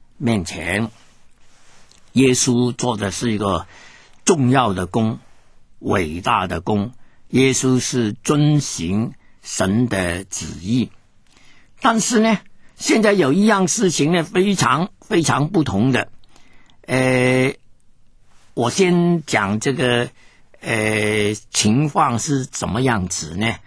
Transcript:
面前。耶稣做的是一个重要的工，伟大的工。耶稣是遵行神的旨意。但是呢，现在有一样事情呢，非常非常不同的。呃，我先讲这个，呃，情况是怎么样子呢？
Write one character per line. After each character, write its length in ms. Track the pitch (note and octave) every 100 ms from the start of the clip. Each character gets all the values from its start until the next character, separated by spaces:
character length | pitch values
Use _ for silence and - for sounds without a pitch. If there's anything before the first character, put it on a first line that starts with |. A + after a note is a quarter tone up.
| - -
面 260 | A#2+ A2
前。 460 | E2+ - D#2+ G2 A2+ - - - - - - - - - - - -
耶 160 | A#2+ C3
稣 440 | B2+ - A#2+ B2
做 240 | A#2+ B2 G#2+
的 140 | G2+
是 220 | - A#2+
一 60 | G#2
个 280 | G2+ E2+ - - - - - -
重 260 | - E3+ B2
要 220 | C3+ A#2
的 140 | F#2 F2+
工， 320 | A#2+ A2 B2+ - - - - - -
伟 420 | - G2+ D#2+ E2
大 260 | B2+ A2 F#2
的 140 | E2+
工。 320 | - G#2 G#2 - - - -
耶 260 | B2+ C3
稣 260 | B2+ C3 B2+
是 320 | - B2+ G#2+
遵 480 | - - D3+ D3 D3
行 540 | - - E2+ G2+ A#2 - - -
神 460 | - - F#2+ G#2 B2
的 360 | G2 F2 F2+
旨 200 | G2 - D#2+ D#2
意。 300 | F2 B2 G2+ - _ _ _ - - - - -
但 180 | - A3+
是 200 | - A#3+
呢， 200 | A3+ G#3 - - - -
现 260 | - C4
在 120 | G#3
有 180 | G3+ C3+
一 140 | E3 G#3+
样 200 | G3+ F3+
事 240 | - F#3
情 220 | D3+ C#3+
呢， 100 | F3
非 320 | D#3 F3+ G3
常 360 | G3 A#2+ C3+ F#3+ -
非 220 | - F3+
常 260 | D3+ C3 D3+
不 160 | F3+
同 280 | C3+ G2 B2+
的。 160 | A#2+ - - - - - - - -
呃， 720 | - B2+ B2+ B2+ B2+ B2+ B2+ - - - - - - - - - -
我 160 | - A#2+
先 540 | D3+ F3+ F3 F3 E3+
讲 360 | D3 A2 G2 G#2+
这 120 | C#3
个， 380 | C3 B2 A#2+ B2+ - - _ - -
呃， 720 | B2 A2+ G#2+ G#2+ G#2+ G#2+ G#2 G#2+ -
情 380 | - G#2+ A#2 D3+
况 300 | F#3+ C#3+ A#2
是 260 | - C#3
怎 240 | B2+ - E2+
么 140 | G2
样 260 | C3 A2 F2+
子 260 | - D2+ E2+
呢？ 180 | A2+ -